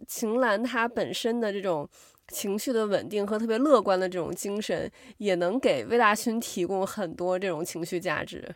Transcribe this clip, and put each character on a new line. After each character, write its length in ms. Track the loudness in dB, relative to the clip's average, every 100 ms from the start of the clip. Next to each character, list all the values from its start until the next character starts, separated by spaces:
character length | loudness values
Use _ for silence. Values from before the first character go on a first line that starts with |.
| -8
晴 320 | -4 0 2
岚 240 | 4 2
她 240 | 0 0 0
本 260 | 0 -2
身 280 | -2 -2 0
的 100 | 0
这 100 | 0
种 280 | 0 -2 -4 -12 -20 _ -14
情 320 | -6 -2 -2
绪 140 | 0
的 120 | 0 2
稳 220 | 0 0
定 180 | -2 -2
和 140 | -2
特 80 | 0
别 100 | 2
乐 240 | 6 6
观 160 | 6 2
的 120 | 2
这 100 | -2
种 100 | -4 -4
精 260 | -4 -4
神， 300 | -2 -4 -4 -10 -20 -4
也 160 | 0 2
能 220 | 2 2
给 280 | 2 2 2
魏 120 | 4
大 160 | 4
勋 240 | 4 0 -2
提 240 | -4 -4 -2
供 200 | 0 -2
很 280 | -4 -6
多 260 | -4 -2 0
这 80 | -2
种 160 | -2
情 220 | -4 -6 -4
绪 120 | -4
价 280 | -2 -2 -4
值。 180 | -10 -14